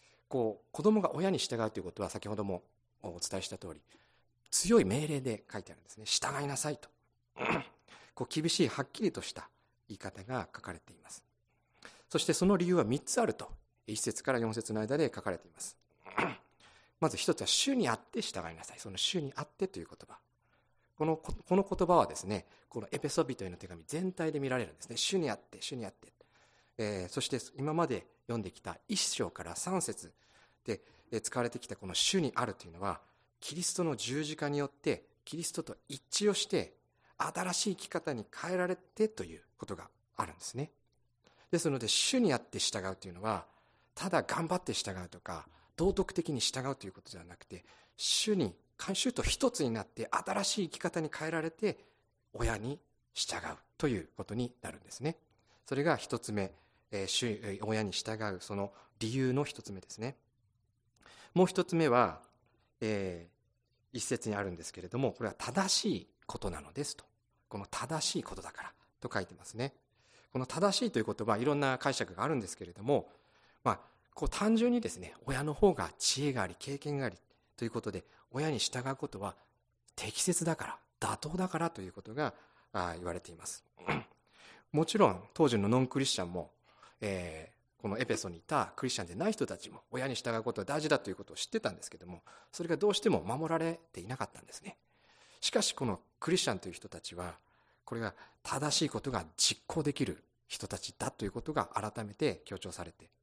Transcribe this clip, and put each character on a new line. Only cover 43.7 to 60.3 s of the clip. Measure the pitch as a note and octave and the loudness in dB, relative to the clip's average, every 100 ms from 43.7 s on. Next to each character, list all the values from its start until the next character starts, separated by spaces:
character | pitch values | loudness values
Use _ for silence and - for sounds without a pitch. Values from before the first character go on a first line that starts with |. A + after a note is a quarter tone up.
| _ _ | _ _
た | - F#3 | -6 0
だ | E3 | 2
頑 | - - E3 | 2 0 2
張 | F3+ | 0
っ | |
て | - | 0
従 | G#2+ - F#2 | -2 -2 -6
う | F2 | -8
と | F2+ | -12
か、 | - E2 - - _ - | -10 -10 -12 -20 _ 0
道 | F3+ | 2
徳 | G3 F#3 | 4 0
的 | - - | 0 0
に | C3+ | 0
従 | - C3 C3 | 0 0 -2
う | C#3 | -4
と | G2 | -8
い | |
う | |
こ | - | -14
と | - | -16
で | F#2 | -16
は | |
な | E2+ F2 | -16 -18
く | - | -16
て、 | F#2 - - _ - | -16 -16 -20 _ -4
主 | - - - | 2 4 4
に、 | G3+ G#2+ - _ - - | 4 2 -2 _ -10 -4
主 | G3 C4 | 0 0
と | - | 2
一 | - - B3+ | 2 4 2
つ | - | 4
に | C3+ | 0
な | A2+ | 0
っ | F#2+ | -4
て、 | - A2+ | -6 -2
新 | - - G3 | -2 0 0
し | G3 - | 0 2
い | E3+ | 0
生 | - | -2
き | |
方 | F3 E3+ | -4 -2
に | D#3 - | -4 -4
変 | D#3 | -2
え | |
ら | D#3+ | -2
れ | D#3+ | -2
て、 | - G#3 - - _ _ _ _ | -2 -2 -2 -8 _ _ _ _
親 | A2 A#2 A2 | -2 0 0
に | A2+ D3+ _ _ _ | -2 -6 _ _ _
従 | - - - | -4 -4 -4
う | - - _ - | -6 -10 _ -2
と | D3+ | 0
い | G#2 | 0
う | D#2 - | -2 -10
こ | |
と | - | -6
に | A2 A#2+ - | -4 -4 -6
な | A2+ | -12
る | - | -12
ん | |
で | - | -14
す | - | -6
ね。 | C#3 E3+ _ _ _ _ | -4 -4 _ _ _ _
そ | - | -4
れ | C3+ | 2
が | D#3 C3 | 4 2
一 | - A#2+ | 0 -4
つ | - | -2
目、 | G#2 F#2+ - _ _ - | -2 -2 -4 _ _ -8
え | G2+ | -4
ー、 | F#2+ | 0
主、 | - A#2+ G#2 | 0 0 -2
え | G#2 G2 | -4 -4
ー、 | |
親 | G#2+ A2 | 0 0
に | G#2 | 0
従 | - - A2 G#2+ | -2 -4 -2 -2
う | F#2 | -4
そ | - | -4
の | G2+ G2 - - - | -4 -4 -6 -18 -6
理 | A2 | -2
由 | C3 C3 | 2 4
の | B2+ | 4
一 | C#3+ - | 0 -4
つ | - | -10
目 | F#2+ | -12
で | - | -12
す | - | -8
ね。 | A#2+ - _ | -8 -8 _